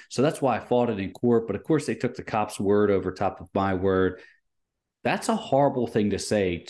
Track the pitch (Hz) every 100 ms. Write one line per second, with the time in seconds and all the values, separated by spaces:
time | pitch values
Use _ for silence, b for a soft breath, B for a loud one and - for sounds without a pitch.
0 | B - 143 160 135 107 - 123 117 107
1 | 95 - 120 117 113 98 - 156 143 110
2 | 123 - - 110 107 - 98 104 104 98
3 | 87 90 98 - 90 104 95 92 95 95
4 | 92 - B B _ _ _ _ _ _
5 | - 185 - 226 - 135 143 135 117 117
6 | 104 95 - 107 92 85 -